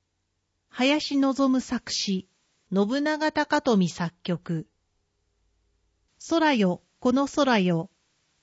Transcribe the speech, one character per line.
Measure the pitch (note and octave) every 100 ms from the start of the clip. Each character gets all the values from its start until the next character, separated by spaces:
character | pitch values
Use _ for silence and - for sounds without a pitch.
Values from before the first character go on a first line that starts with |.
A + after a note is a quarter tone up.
| _ _ _ _ _ _ _
林 | - C4 D4 - C#4+
望 | C4+ C4+ C4+ C4
作 | - A#3+ -
詞、 | - - F#3 - _ _ _ -
信 | F#3+ G#3 C4+
長 | D4 D4+ D#4
高 | D4+ D4 D4
富 | C#4 G#3+ F3+
作 | - E3+ -
曲。 | - E3+ - E3 D#3 _ _ _ _ _ _ _ _ _ _ _ _ _ _ _ -
空 | E4 D#4
よ、 | C4 F#3+ F3 _ _
こ | B3
の | B3 C#4
空 | - C#4 A3+
よ。 | F3+ E3 E3+ _ _ _ _ _